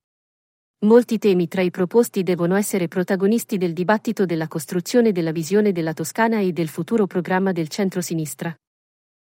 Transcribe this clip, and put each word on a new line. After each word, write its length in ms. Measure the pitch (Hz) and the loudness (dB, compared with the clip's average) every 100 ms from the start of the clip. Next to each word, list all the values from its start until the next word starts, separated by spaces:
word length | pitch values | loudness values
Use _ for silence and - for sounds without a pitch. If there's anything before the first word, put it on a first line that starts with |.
| _ _ _ _ _ _ _ - | _ _ _ _ _ _ _ -2
"Molti 380 | 208 233 233 220 | 6 6 6 2
temi 280 | 214 180 170 | 2 2 0
tra 160 | 190 | 0
i 80 | 180 | -2
proposti 540 | - 175 226 233 202 | -2 0 2 2 0
devono 320 | 180 170 170 196 | -2 0 2 0
essere 320 | 208 196 175 | 0 -2 -2
protagonisti 720 | 190 180 190 196 233 - 196 | -2 -2 0 2 0 -2 -2
del 140 | 175 | -2
dibattito 540 | 165 180 220 - 208 180 | -2 0 0 0 -2 -2
della 220 | 160 160 | -2 -4
costruzione 640 | 165 - 180 - 247 226 | -8 -6 -6 0 2 4
della 180 | 180 160 | 2 -2
visione 400 | 160 151 202 208 | -4 0 2 2
della 240 | 175 160 | 0 -4
Toscana 460 | 160 160 - 226 220 | -4 -6 -2 0 0
e 120 | 190 | -2
del 140 | 165 165 | -2 -4
futuro 400 | - 165 233 185 | -6 -2 0 0
programma 460 | 185 170 185 190 | -2 -2 0 0
del 160 | 170 156 | -2 -4
centro-sinistra." 840 | - 190 185 - 165 156 - 165 - _ _ _ _ _ _ _ | -4 -4 -4 -4 -4 -6 -8 -10 -12 _ _ _ _ _ _ _